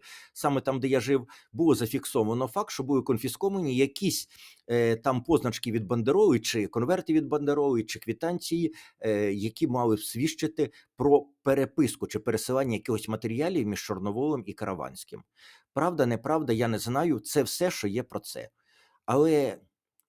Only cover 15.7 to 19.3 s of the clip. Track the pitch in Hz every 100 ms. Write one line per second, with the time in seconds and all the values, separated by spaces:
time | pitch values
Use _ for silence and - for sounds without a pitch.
15.7 | - 165 165 123 113 - 160 139 113 120
16.7 | 107 110 131 170 123 - 151 123 - 180
17.7 | - 135 107 123 101 - - - _ _
18.7 | _ _ _ - 127 160